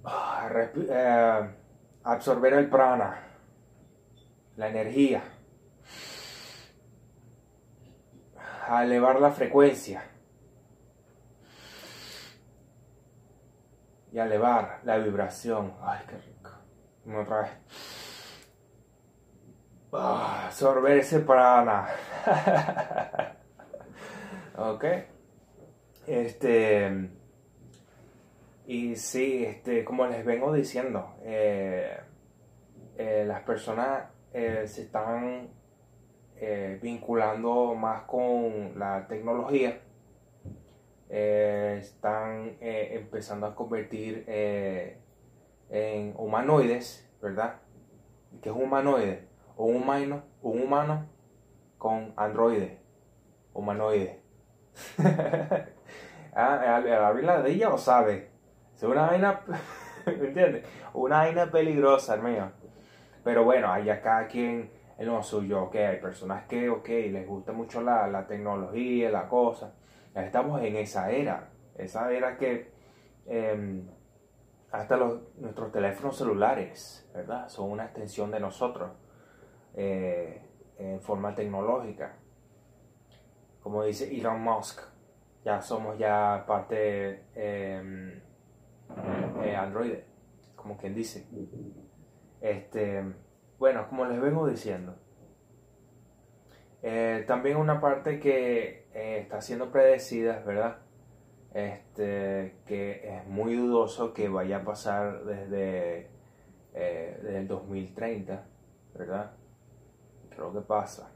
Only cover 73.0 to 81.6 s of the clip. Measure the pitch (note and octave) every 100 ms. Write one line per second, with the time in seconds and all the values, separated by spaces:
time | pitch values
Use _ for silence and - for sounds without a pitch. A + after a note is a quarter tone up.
73 | - _ - A#2 A2 G#2+ G2+ F#2+ F#2 -
74 | _ _ _ _ _ _ _ G#2+ G#2 B2+
75 | A#2+ A#2 - - A#2 G#2+ G#2+ G#2+ G2 G2
76 | C#3 C3+ B2 G2 G#2 C3 F#2 - - -
77 | - - F2+ A#2+ - - G2+ G#2 A2+ A2+
78 | G#2 G#2 G#2 G#2+ G2+ - B2 B2 F2 -
79 | - - - - - - _ - G2 F#2+
80 | F#2 F2 E2 D#2+ - - - - F#2+ F#2+
81 | - G2+ G2+ G#2 G#2 G2